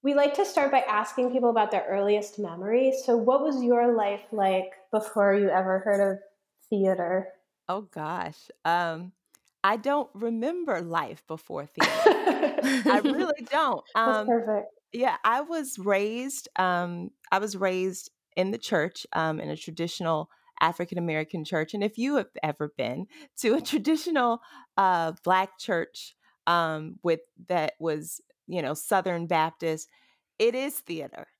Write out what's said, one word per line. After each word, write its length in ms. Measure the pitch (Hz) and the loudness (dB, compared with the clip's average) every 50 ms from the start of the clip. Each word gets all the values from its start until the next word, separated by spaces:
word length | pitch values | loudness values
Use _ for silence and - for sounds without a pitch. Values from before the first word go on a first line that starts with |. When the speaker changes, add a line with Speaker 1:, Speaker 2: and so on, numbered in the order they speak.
Speaker 1:
we 120 | - 277 285 | 0 2 4
like 200 | 285 285 285 285 | 4 4 4 4
to 100 | - 403 | 0 0
start 280 | 381 - 320 285 269 | 2 2 2 2 4
by 80 | 285 262 | 4 2
asking 500 | - - 214 208 220 - - - 247 247 | 2 2 0 0 0 -2 -2 -2 0 0
people 200 | 247 254 247 233 | 2 2 2 4
about 200 | 233 226 214 220 | 4 2 2 2
their 160 | 214 190 - - | 0 -2 -2 0
earliest 500 | 196 202 196 208 208 208 208 - - 208 | 0 0 2 2 2 2 0 -4 -8 -8
memory. 540 | 202 170 165 175 190 208 226 247 269 262 262 262 - | -8 -8 -6 -8 -2 0 2 4 4 2 0 0 0
So 120 | - 233 | 2 2
what 260 | 233 208 247 262 285 | 4 4 4 4 4
was 200 | 285 311 277 262 | 2 2 0 0
your 320 | 247 240 240 233 240 240 233 | 2 4 4 4 6 4 4
life 300 | 220 202 202 202 202 - - | 2 2 0 -2 -6 -8 -8
like 400 | 220 214 196 190 190 190 185 185 - - - _ | -2 0 2 2 2 0 -2 -4 -12 -20 -8 _
before 440 | - 214 214 214 - 214 202 202 196 | -2 -2 -2 -2 0 2 4 4 4
you 140 | 208 202 190 | 4 4 4
ever 300 | 156 185 185 190 190 190 | 2 2 2 2 0 0
heard 200 | 190 214 202 196 202 196 190 | 2 0 2 2 2 0 0
of 40 | 196 - - _ _ _ _ _ _ - _ | -4 -8 -20 _ _ _ _ _ _ -6 _
theater? 600 | 220 202 190 190 190 180 175 170 185 190 190 185 - _ _ _ _ _ _ - | 0 2 4 2 2 2 0 0 0 -2 -2 -4 -14 _ _ _ _ _ _ -6
Speaker 2:
Oh, 140 | 185 202 | -6 -6
gosh. 680 | 208 190 - - 156 151 175 180 175 160 160 - - - - _ _ | -6 -10 -12 -10 -8 -6 -6 -6 -6 -8 -10 -16 -20 -20 -20 _ _
Um, 480 | 160 170 175 175 165 160 160 180 185 _ _ _ _ _ _ _ _ _ _ | 0 2 2 0 -2 -4 -6 -10 -14 _ _ _ _ _ _ _ _ _ _
I 140 | - 196 220 | 0 0 0
don't 340 | 226 214 - 285 294 262 - - | 0 0 0 0 0 -2 -4 -8
remember 680 | 202 233 233 233 220 233 294 349 359 339 302 208 170 | -6 -4 -4 -2 -2 -2 -2 -4 -4 -2 -2 -2 -2
life 440 | 170 170 165 165 135 123 165 156 _ _ | -2 -2 -2 -2 -2 -4 -10 -16 _ _
before 380 | 160 160 - - - 147 143 | -12 -12 -10 -10 -10 -10 -10
theater. 260 | - _ - - - | -10 _ 0 0 0
Speaker 1:
<laughs> 1000 | 640 640 679 440 - - - 359 277 - 320 285 - - 233 269 269 254 208 302 | 2 4 6 6 6 6 2 0 0 0 -2 -2 -2 -2 0 0 0 2 2 4
Speaker 2:
I 100 | - 202 - | 2 4 2
really 400 | 285 269 - 339 330 294 - 233 - | 0 0 0 0 -2 -2 -4 -4 -2
don't. 340 | 277 302 311 269 208 - - - - | 0 2 2 2 0 -4 -6 -4 -2
Speaker 1:
That's 240 | 220 226 226 220 214 | 0 2 2 2 0
Speaker 2:
Um, 80 | 214 | 2
Speaker 1:
perfect. 400 | 220 233 233 226 214 214 202 - - _ _ _ _ | 2 0 0 2 0 -2 -2 -4 -6 _ _ _ _
Speaker 2:
yeah, 260 | - 233 254 247 165 - | -4 0 0 0 0 0
I 200 | - 220 233 269 | 0 0 0 0
was 360 | 294 302 339 320 285 262 - 196 | -2 -4 -4 -6 -6 -6 -10 -6
raised, 720 | 185 202 196 196 202 214 226 240 254 277 269 - - - _ | 0 2 2 2 2 0 -4 -4 -6 -6 -8 -10 -12 -6 _
um, 540 | - 185 185 180 175 180 175 175 175 175 - _ _ - - | 0 0 2 2 0 -2 -2 -6 -8 -10 -12 _ _ -4 -2
I 80 | - 196 | 0 0
was 160 | 208 214 202 | 0 -2 -4
raised 540 | 185 196 185 185 185 185 190 180 - - - _ _ _ _ _ | 0 0 0 0 0 -2 -4 -4 -6 -14 -16 _ _ _ _ _
in 140 | 175 185 190 | -2 -2 -2
the 80 | 214 233 | -2 -6
church, 480 | - - 208 165 147 175 _ - - - | -4 0 0 0 0 0 _ -10 -14 -4
um, 260 | - 170 160 160 156 156 | -2 -2 0 0 -2 -4
in 120 | 160 151 | -4 -6
a 60 | 151 | -8
traditional 760 | 156 - - 160 - 165 170 - - 180 165 165 151 180 _ _ _ _ _ _ - | -8 -10 -12 -6 -6 -6 -6 -4 -4 -2 0 0 0 -2 _ _ _ _ _ _ 0
African 380 | - 165 170 - 180 175 185 175 | 0 0 0 -2 -6 -4 -4 -4
American 460 | 170 170 156 156 156 156 - 170 156 | -2 -2 -2 -2 -4 -4 -8 -8 -6
church. 300 | - 185 160 156 - - | -2 -2 -2 -2 -2 -2
And 100 | 208 196 | -2 -2
if 120 | - 214 | -2 -2
you 200 | 226 240 269 285 | -2 -2 0 0
have 140 | 254 196 - _ - | 0 -2 -2 _ -4
ever 300 | - 156 147 _ 151 147 _ | -4 -4 -2 _ -8 -8 _
been 300 | - 123 117 127 156 190 _ - - 294 _ _ | -6 -4 -4 -4 -6 -8 _ -14 -20 -20 _ _
to 180 | - - 220 240 | -2 0 2 2
a 60 | 311 | 2
<laughs> 0 | |
traditional, 800 | - - 277 311 196 302 320 302 - 349 320 277 247 240 226 233 - - - - - _ _ | 0 0 -2 0 2 2 0 0 0 -2 0 2 2 2 0 -2 -6 -20 -20 -20 -20 _ _
uh, 360 | - 196 185 180 170 165 160 165 - | 2 4 4 4 2 0 -2 -4 -4
Black 360 | - 175 185 185 190 190 - - | 0 2 2 2 2 -2 -8 -12
church, 560 | - - 190 165 165 - _ - - - _ _ _ _ _ _ _ - | -4 -2 -2 -2 -2 -4 _ -18 -18 -18 _ _ _ _ _ _ _ 2
um, 480 | 175 170 165 160 160 156 156 160 180 - - | 2 4 2 0 -2 -4 -8 -10 -14 -4 0
with, 160 | 175 165 165 - _ _ - 175 | 0 0 0 -2 _ _ -20 -6
that 280 | - 180 170 156 - - _ | -2 0 0 0 -2 -4 _
was, 420 | 160 165 156 156 156 165 - - _ _ _ _ _ - | -4 -2 -2 -4 -6 -10 -14 -14 _ _ _ _ _ -8
you 120 | 170 180 | -6 -4
know, 120 | 147 131 156 | -4 -4 -4
Southern 540 | - - - 214 190 180 185 175 170 170 165 | -6 -2 0 0 0 0 0 -4 -4 -2 0
Baptist, 600 | 180 160 156 165 - _ 170 165 160 156 - _ _ _ _ _ _ _ _ _ _ - | 2 2 2 0 -2 _ -4 -4 -4 -4 -8 _ _ _ _ _ _ _ _ _ _ 0
it 160 | 214 233 233 | 0 2 2
is 240 | 262 269 285 - - | 0 -4 -4 -6 -10
theater. 480 | - - 170 160 143 - - - - _ _ | -10 -10 -10 -10 -10 -12 -12 -16 -18 _ _